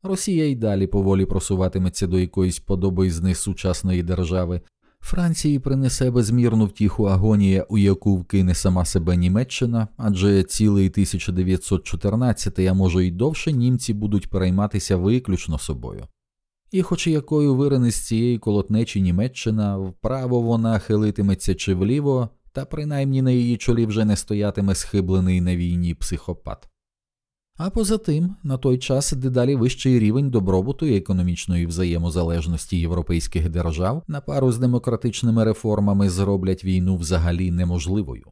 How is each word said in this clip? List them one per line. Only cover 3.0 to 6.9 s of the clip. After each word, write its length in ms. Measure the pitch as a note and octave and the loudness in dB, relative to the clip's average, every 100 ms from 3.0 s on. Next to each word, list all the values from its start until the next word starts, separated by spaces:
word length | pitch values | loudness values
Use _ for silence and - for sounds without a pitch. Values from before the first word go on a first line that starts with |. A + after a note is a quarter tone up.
| F#2 E2 F#2 F2+ | 0 0 0 0
сучасної 680 | - F#2 F#2+ F2 F#2 F#2 | -4 -4 -2 -2 -2 -2
держави. 580 | E2+ F2+ E2+ F#2 F2 F2 - _ _ _ | -2 -2 -2 -2 -2 -6 -8 _ _ _
Франції 600 | - F3+ F3 D#3+ D3+ C#3+ | -4 0 0 0 0 0
принесе 520 | C3+ C3+ C3 - B2+ | 0 0 0 0 0
безмірну 540 | B2 G#2+ B2 A#2+ A2 G#2 | 2 2 2 4 4 0
втіху 380 | - G#2 | 2 0